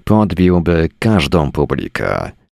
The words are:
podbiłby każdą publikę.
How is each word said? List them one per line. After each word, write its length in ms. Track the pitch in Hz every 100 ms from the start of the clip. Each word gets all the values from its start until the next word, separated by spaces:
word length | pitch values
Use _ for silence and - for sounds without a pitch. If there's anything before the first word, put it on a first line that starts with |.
podbiłby 840 | - 107 101 87 90 87 82 82 80 -
każdą 540 | 113 104 71 90 69
publikę. 800 | 73 69 69 - - 50 50 - - _